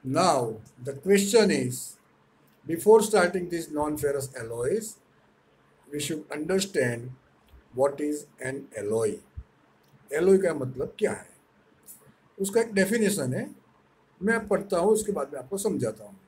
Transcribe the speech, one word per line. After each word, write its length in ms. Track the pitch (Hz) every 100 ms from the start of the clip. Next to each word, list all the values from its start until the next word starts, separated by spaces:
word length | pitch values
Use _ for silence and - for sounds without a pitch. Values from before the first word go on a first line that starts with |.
| 131
Now 460 | 143 185 143 117 107 - - 127
the 80 | 135 185
question 440 | 196 202 233 202
is, 300 | 147 127 123 - - _ _ _ _ _ _ -
before 300 | 165 202 220
starting 480 | 214 208 175 185 170
these 180 | 170 156 151
non-ferrous 500 | 151 147 143 139 127 127
alloys, 440 | 113 117 123 220 220 - _ _ _ _ _ _ _ _ _
we 60 | 147 127
should 160 | 156 - 147
understand 720 | 160 190 196 156 123 117 123 127 _ _ _ - _ 120
what 220 | 139 143 147
is 160 | 147 - _ 127
an 160 | 135 - 107
alloy. 300 | 101 113 110 95 _ - - _ _ _ _ _ _ 147
Alloy 200 | 185 190
का 100 | 185
मतलब 420 | 151 127 127 165 -
क्या 120 | 196
है, 180 | - - _ _ _ _ _ - - - _ _ -
उसका 200 | 196 226
एक 120 | 226
definition 600 | 196 190 226 208 160 127
है, 160 | 143 262 - _ _ _ _ _ _
मैं 240 | 190 226 214
पढ़ता 300 | 190 - 180
हूँ, 140 | 190
उसके 200 | 220 214
बाद 220 | 165 139
में 60 | 139
आपको 180 | 127 196
समझाता 460 | 214 147 113 107
हूँ। 160 | 104 -